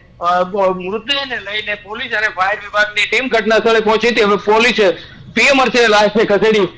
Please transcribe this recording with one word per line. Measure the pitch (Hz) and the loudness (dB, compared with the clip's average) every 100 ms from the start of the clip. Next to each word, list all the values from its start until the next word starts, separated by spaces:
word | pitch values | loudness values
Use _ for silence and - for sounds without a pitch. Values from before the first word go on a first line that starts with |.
| - - | -20 -6
અ, | 175 180 | 0 0
બ-, | 185 202 185 | 0 0 0
મૃતદેહને | 180 180 214 226 277 269 226 | -2 -6 -8 -6 -6 -6 -8
લઈને | 196 214 208 208 | -8 -8 -8 -10
પોલીસ | 196 226 254 | -10 -12 -6
અને | 220 214 | -4 -4
ફાયર | 180 190 208 | -2 -2 -4
વિભાગની | 208 208 208 208 202 | -4 -2 -2 -2 -2
ટીમ | 220 262 | -2 0
ઘટના | 226 208 220 | 0 2 2
સ્થળે | 226 226 | 2 2
પહોંચી | 202 214 233 | 2 2 2
હતી. | 220 | 2
હવે | 202 202 | 2 0
પોલીસ | 202 220 240 220 190 - - - - | 2 2 2 2 0 0 -8 -20 -10
પીએમ | 220 254 269 | -2 2 2
અર્થે | 254 247 233 | 2 2 4
લાશને | 208 208 220 208 | 4 2 2 2
ખસેડી | 202 220 214 180 | 2 2 2 0